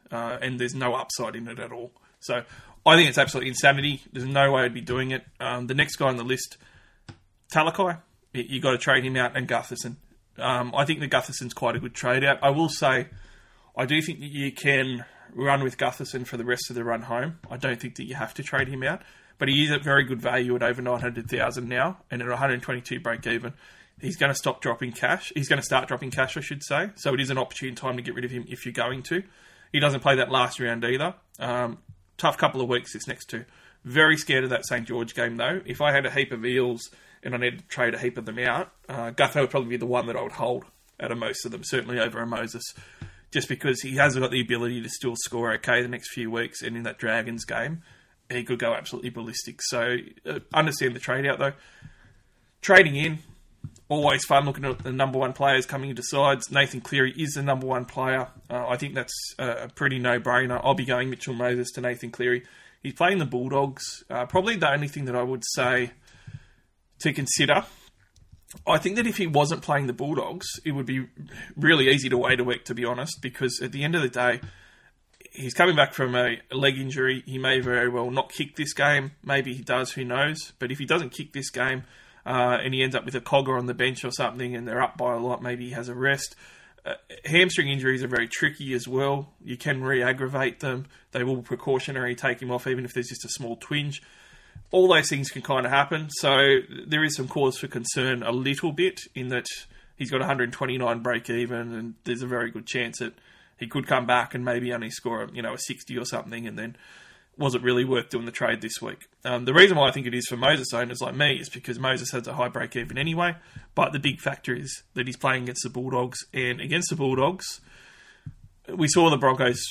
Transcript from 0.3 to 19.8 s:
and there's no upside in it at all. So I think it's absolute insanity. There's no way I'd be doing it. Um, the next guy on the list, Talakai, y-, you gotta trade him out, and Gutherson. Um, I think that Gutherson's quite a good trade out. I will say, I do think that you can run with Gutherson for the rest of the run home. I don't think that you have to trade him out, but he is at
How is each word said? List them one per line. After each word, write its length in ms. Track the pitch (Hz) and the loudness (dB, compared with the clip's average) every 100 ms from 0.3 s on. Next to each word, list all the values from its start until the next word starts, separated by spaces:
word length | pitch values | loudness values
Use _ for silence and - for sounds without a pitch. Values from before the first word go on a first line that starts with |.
| 123 | -6
and 200 | 127 123 | -6 -2
there's 160 | 123 135 | -4 -2
no 180 | 123 | -2
upside 400 | 127 123 - 113 | -2 -4 -6 -6
in 140 | 113 117 | -8 -12
it 100 | 117 | -10
at 140 | 117 | -12
all. 180 | 117 120 _ _ _ | -12 -14 _ _ _
So 240 | - 123 - - - - 160 | -4 -4 -4 -18 -20 0 8
I 80 | |
think 140 | 165 151 | 8 8
it's 100 | 123 | 4
absolute 300 | 135 - 131 | 2 2 -4
insanity. 560 | 123 143 139 143 139 - | 4 6 6 2 -2 -8
There's 120 | 131 | -8
no 280 | 131 139 139 | 0 4 6
way 100 | 131 | 6
I'd 100 | 123 | 2
be 80 | 120 | -2
doing 300 | 113 127 131 | -4 -2 -2
it. 140 | 131 - - | -4 -8 -8
Um, 260 | 123 123 120 | -6 -4 -2
the 80 | |
next 220 | 135 147 - | 0 0 2
guy 100 | 135 | 0
on 100 | 123 | 2
the 60 | |
list, 360 | 117 151 - - - - _ _ - - _ _ - | -2 -2 -4 -12 -20 -20 _ _ -20 -20 _ _ 0
Talakai, 460 | 160 160 160 185 165 _ _ _ | 2 2 2 0 0 _ _ _
y-, 140 | 123 120 | -8 -6
you 120 | 131 | 0
gotta 180 | 135 120 | 2 2
trade 260 | - 131 | 4 4
him 120 | 131 131 | 4 0
out, 200 | 120 135 | 0 0
and 120 | 123 | 0
Gutherson. 480 | 120 - 120 123 131 - _ _ - | -2 -2 -10 -10 -12 -18 _ _ -6
Um, 360 | 123 123 123 | -2 0 0
I 120 | 139 143 | 0 2
think 140 | 151 | 0
that 100 | 143 | 2
Gutherson's 420 | 135 - - 123 | 0 0 -8 -8
quite 240 | - 120 120 | -2 -2 0
a 20 | |
good 160 | 123 | -6
trade 300 | - 123 131 | -4 0 2
out. 140 | 139 - | 4 4
I 60 | 139 | 4
will 220 | 143 160 | 4 2
say, 380 | - 143 127 127 - - - _ _ _ - | 2 2 2 -2 -12 -20 -20 _ _ _ -4
I 80 | |
do 160 | 127 156 | 0 0
think 200 | 160 156 | 0 -6
that 100 | 143 | -10
you 200 | 143 139 | -4 -6
can 540 | - 147 135 131 123 - - - | 0 2 2 2 -4 -10 -20 -16
run 280 | 117 139 139 | -2 2 2
with 140 | 131 - | 2 0
Gutherson 500 | 127 - 135 131 123 | -4 -2 -8 -8 -8
for 120 | 120 | -6
the 60 | |
rest 260 | 120 123 - | -2 -2 -2
of 40 | |
the 100 | 120 | -6
run 180 | 117 113 | -2 -4
home. 360 | 117 117 147 165 - | -2 -4 -4 -8 -12
I 80 | 123 | -6
don't 200 | 131 117 | -4 -4
think 180 | 123 - | -8 -10
that 80 | |
you 100 | 123 | -10
have 180 | 135 - | -8 -8
to 80 | - | -8
trade 260 | 143 135 117 | -4 -2 -2
him 140 | 135 | -2
out, 200 | 135 185 - - - - | -4 -4 -10 -20 -20 -4
but 140 | 135 | 2
he 120 | 143 | 4
is 80 | 151 | 4
at 140 | 147 | 2